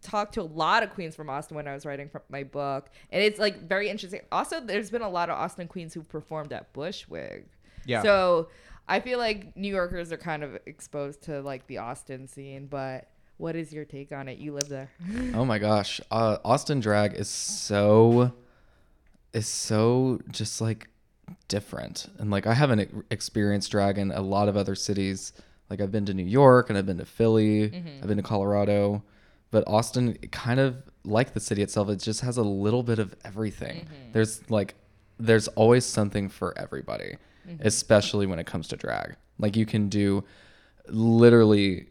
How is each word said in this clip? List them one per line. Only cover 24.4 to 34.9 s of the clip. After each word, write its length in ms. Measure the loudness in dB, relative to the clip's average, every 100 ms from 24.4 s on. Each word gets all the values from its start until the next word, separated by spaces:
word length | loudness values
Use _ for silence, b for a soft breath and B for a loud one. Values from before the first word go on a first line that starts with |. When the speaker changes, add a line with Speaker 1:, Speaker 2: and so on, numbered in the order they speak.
| 2
Speaker 3:
of 80 | 2
other 180 | -2
cities. 600 | -4 -4 -2 -2 -4 -10 b b b _
Like, 140 | -6
I've 100 | -4
been 140 | -2 -2
to 80 |
New 100 | -4
York 460 | 0 8 10 8 6
and 80 | -2
I've 80 | -2
been 100 | -4
to 80 |
Philly. 640 | -8 0 4 4 4 4 0
Speaker 1:
Mm-hmm. 320 | -4 -14 -12
Speaker 3:
I've 80 | -4
been 80 | -2
to 60 |
Colorado. 800 | 0 -2 0 2 2 2 2 0 -8 b b b _
But 120 | 0 4
Austin, 480 | 2 2 0 -2 -2 -10
kind 300 | -8 -2 2
of 160 | 2 -2 -16 _
like 300 | -2 0 0
the 60 | -2
city 200 | -4 -2
itself, 280 | 0 0 0
it 80 | -2
just 240 | -4 -4
has 160 | -4 -2
a 60 |
little 400 | -2 0 0 0
bit 160 | 0 -2
of 160 | -2 -8
everything. 540 | -16 -6 -6 -6 -10 -12
Speaker 1:
Mm-hmm. 320 | -14 -20 -4
Speaker 3:
There's, 360 | 0 0 -2 -2
like, 280 | -2 -2 -8 _